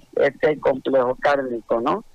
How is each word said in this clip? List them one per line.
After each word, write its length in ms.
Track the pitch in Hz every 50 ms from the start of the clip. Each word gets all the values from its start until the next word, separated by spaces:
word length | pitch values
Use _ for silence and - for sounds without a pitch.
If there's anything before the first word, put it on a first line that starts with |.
| - _ -
este 440 | - 143 143 - - - 156 151 127
complejo 560 | - 139 131 131 - - 135 131 123 123 127 -
cárnico, 600 | - 147 143 139 135 127 120 113 - - 117 117
¿no? 220 | 120 147 180 214 - -